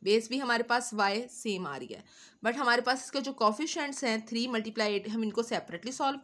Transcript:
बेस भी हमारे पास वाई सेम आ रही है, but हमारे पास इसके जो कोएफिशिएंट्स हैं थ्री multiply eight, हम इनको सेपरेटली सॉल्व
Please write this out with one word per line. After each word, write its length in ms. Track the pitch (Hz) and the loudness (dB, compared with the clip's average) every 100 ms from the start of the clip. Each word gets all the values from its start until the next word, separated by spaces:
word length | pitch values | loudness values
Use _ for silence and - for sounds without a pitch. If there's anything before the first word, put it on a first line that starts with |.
बेस 260 | 185 220 226 | 2 2 2
भी 80 | 254 | -2
हमारे 260 | 262 233 | 2 2
पास 300 | 233 240 240 | 2 0 0
वाई 280 | 214 202 208 247 | 2 2 2 -4
सेम 380 | - 226 190 170 | -6 -2 -2 -2
आ 80 | 135 | -6
रही 160 | 123 | -8
है, 100 | 104 - - - _ | -12 -16 -20 -20 _
but 120 | 214 240 | -4 0
हमारे 260 | 254 240 | 4 4
पास 220 | 240 262 | 4 0
इसके 180 | - 277 | -2 -4
जो 120 | 277 269 | -4 2
कोएफिशिएंट्स 680 | - - 311 349 285 277 | 4 4 -2 -2 -4 -2
हैं 220 | 247 220 220 | 0 0 -2
थ्री 220 | 226 240 | -2 0
multiply 400 | 233 220 214 214 | -2 -2 0 0
eight, 200 | 202 196 | 0 -2
हम 140 | 220 | -2
इनको 200 | 220 208 | 0 0
सेपरेटली 480 | 226 202 - 170 214 | -2 -4 -4 -8 -8
सॉल्व 280 | 262 277 277 | -2 -2 0